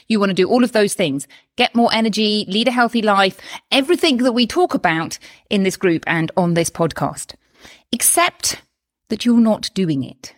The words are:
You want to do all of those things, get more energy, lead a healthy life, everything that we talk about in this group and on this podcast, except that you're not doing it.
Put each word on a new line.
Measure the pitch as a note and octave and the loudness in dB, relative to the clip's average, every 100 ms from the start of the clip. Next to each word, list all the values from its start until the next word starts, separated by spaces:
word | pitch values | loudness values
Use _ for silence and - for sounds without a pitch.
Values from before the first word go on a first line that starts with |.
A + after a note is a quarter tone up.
| - | -4
You | A3 | 0
want | G3 | 0
to | |
do | F3+ F#3 | 2 2
all | B3 | 2
of | B3 | 2
those | A3 G3+ | 2 0
things, | - E3+ C#3 - - _ - | 0 -2 -4 -8 -18 _ -2
get | B3 | 0
more | A#3 A#3 | 2 2
energy, | A3 A3+ G3 G#3+ G#3 G3 | 2 0 0 0 0 -2
lead | G3 A#3+ | -2 0
a | |
healthy | B3 A#3 A#3 | 0 0 0
life, | G#3+ G3 G3 - - - - | 2 2 2 -2 -14 -18 -4
everything | B3+ C#4 F4 E4+ B3 | 0 2 2 2 2
that | B3 | 2
we | A#3 A#3+ | 2 0
talk | E4 F4+ | 2 0
about | - F3 D#3+ E3 - - - - | 0 0 -2 -4 -10 -16 -20 -4
in | G3+ | 0
this | F#3+ - | 0 0
group | F#3+ E3 - | 0 0 0
and | E3 D#3+ - | -2 -2 0
on | F3 | 0
this | E3+ E3 | 0 -2
podcast, | - E3 - C#3+ D3 - - _ _ - - _ | -2 -4 -2 -6 -6 -14 -20 _ _ -20 -20 _
except | A3+ - - F4 - - - - _ _ _ - | -2 0 2 0 -2 -8 -8 -12 _ _ _ -10
that | A3 | -4
you're | A#3+ A#3 | 2 4
not | A3+ G#3+ - | 4 0 -4
doing | - F3+ C#3 | -4 -2 -2
it. | A#2 - - | -6 -12 -20